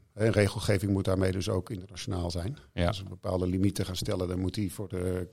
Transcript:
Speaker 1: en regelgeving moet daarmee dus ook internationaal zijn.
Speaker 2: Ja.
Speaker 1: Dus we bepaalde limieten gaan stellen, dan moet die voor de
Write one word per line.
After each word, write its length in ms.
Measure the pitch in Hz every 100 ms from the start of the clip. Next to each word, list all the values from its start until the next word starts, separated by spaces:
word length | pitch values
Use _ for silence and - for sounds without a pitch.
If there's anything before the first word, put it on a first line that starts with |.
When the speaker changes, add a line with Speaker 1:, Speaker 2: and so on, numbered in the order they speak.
| -
Speaker 1:
en 180 | - 110
regelgeving 600 | 104 101 - - 101 101
moet 140 | 98 95
daarmee 260 | 95 95
dus 180 | 95 95
ook 200 | 98 90
internationaal 640 | 92 95 90 - 90 87
zijn. 260 | 85 90 147 -
Speaker 2:
Ja. 140 | - 87
Speaker 1:
Dus 160 | 95
we 60 | 95
bepaalde 380 | 92 98 92 90
limieten 380 | 92 98 90 95
gaan 100 | 90
stellen, 320 | - 98 90
dan 120 | 90
moet 140 | 92
die 200 | 98 98
voor 140 | - 101
de 380 | 92 90 90 87